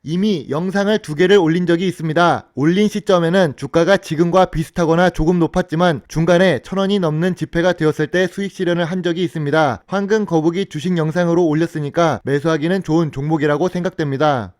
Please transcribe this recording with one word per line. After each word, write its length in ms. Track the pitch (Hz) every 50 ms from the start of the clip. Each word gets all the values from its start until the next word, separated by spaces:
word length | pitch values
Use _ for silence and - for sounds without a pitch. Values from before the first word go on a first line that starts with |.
| _
이미 420 | 139 160 180 202 220 202 156 117 -
영상을 480 | 135 151 180 190 190 202 196 202 214 208
두 160 | 214 - 151
개를 200 | 143 180 180 202 202
올린 280 | 170 156 165 180 180
적이 220 | 165 170 170 190 185
있습니다. 600 | 170 - 160 160 151 170 175 170 143 113 - _ _
올린 340 | 123 139 160 175 202 214 208
시점에는 680 | - 208 - - 190 175 165 165 175 196 185 151 120
주가가 400 | - 139 135 - 165 170 180 196
지금과 500 | 185 - - 160 147 175 170 - 185 185
비슷하거나 640 | 180 - 156 156 - _ - 170 156 165 165 185 180
조금 300 | 175 - 160 160 180 175
높았지만 640 | 165 160 - 180 175 - 165 160 180 180 156 120 -
중간에 540 | _ - 156 165 180 175 175 190 185 151 113
천 160 | - - 190 190
원이 220 | 196 190 202 202
넘는 340 | 175 156 151 156 170 185 175
지폐가 380 | - 208 - - 170 165 185
되었을 340 | 175 - 156 156 147 - 156
때 220 | 147 - 180 185 175
수익 240 | - - 196 190
실현을 320 | - - 185 170 175 170 175
한 180 | 156 185 185
적이 220 | 165 175 165 170 185
있습니다. 580 | 165 - 165 151 143 147 160 156 139 113 95 _
황금 380 | _ 185 196 202 190 214 220 208
거북이 420 | - 170 160 151 170 170 190 196
주식 300 | - - 156 135 185 180
영상으로 480 | 170 156 160 147 180 175 170 170 170 180
올렸으니까 760 | 160 147 156 170 165 - 156 147 143 - 165 170 160 131 104
매수하기는 600 | _ 123 139 143 135 165 160 156 143 170 190 196 175
좋은 260 | - 156 170 170 147
종목이라고 580 | - 135 139 151 160 156 143 147 147 147 175 185
생각됩니다. 880 | - 180 175 185 - - 160 143 135 127 151 151 143 123 104 92 -